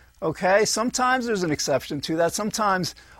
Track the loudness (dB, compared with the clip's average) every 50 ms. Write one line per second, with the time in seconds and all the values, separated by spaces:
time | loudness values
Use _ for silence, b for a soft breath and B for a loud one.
0 | b b b b -4 -4 -4 0 2 4 4 4 4 2 0 0 -2 -2 0 0
1 | 2 2 2 2 0 -2 -2 0 0 0 0 -2 0 0 0 0 0 -2 -8 -8
2 | -6 -4 -2 0 0 0 0 -2 -4 -4 -2 0 0 2 2 0 0 -4 -6 B
3 | B B B